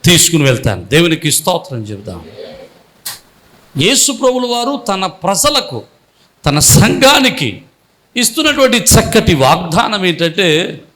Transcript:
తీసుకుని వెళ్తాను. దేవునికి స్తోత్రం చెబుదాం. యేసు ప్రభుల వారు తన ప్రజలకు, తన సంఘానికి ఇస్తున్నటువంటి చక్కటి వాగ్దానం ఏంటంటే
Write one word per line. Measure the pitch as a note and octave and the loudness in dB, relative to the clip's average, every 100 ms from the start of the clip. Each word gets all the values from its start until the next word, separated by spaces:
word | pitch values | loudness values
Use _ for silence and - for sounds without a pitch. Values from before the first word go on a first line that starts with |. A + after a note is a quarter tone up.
తీసుకుని | - E3+ - E3 | 4 2 2 2
వెళ్తాను. | C#3 A#2+ A2+ F#2+ | 2 0 -2 -6
దేవునికి | F2 D3 F3 D#3+ D3+ | 0 0 2 0 -2
స్తోత్రం | - - F3 - B2 | -4 -2 -4 -6 -12
చెబుదాం. | G#2+ G2+ G2+ F2+ D#2 - - - - _ _ _ - - _ _ _ _ _ - | -10 -12 -12 -16 -16 -18 -20 -20 -20 _ _ _ -18 -18 _ _ _ _ _ -2
యేసు | F3 C4 - | 0 2 0
ప్రభుల | A3+ B3+ B3+ B3 | 0 0 0 -4
వారు | A#3+ B3 C#4+ A#3+ | -4 -4 -6 -4
తన | G3 F#3+ | -4 -4
ప్రజలకు, | - F3+ G3 C#4+ C#4+ G#3 A#2 - _ _ _ _ _ D3+ | -4 -4 -2 0 -2 -6 -12 -14 _ _ _ _ _ -2
తన | D3 | 0
సంఘానికి | - - - C#4 C4 C#4+ C4 - C#3 - - _ _ _ _ A#3+ | 4 4 4 4 4 4 2 0 -6 -8 -18 _ _ _ _ -4
ఇస్తున్నటువంటి | A#3+ - D4+ C#4+ C4 A3+ | -4 -2 -2 2 2 2
చక్కటి | - A#3 - A3 - D#3+ | 2 2 4 0 2 2
వాగ్దానం | C3 E3 F3 E3+ A#3 G#3 F#3 | 4 2 0 -2 -2 -2 -2
ఏంటంటే | D#3+ E3 D#3+ F#3 D#3 F#3+ D3 - | -2 -2 0 0 0 -2 -10 -18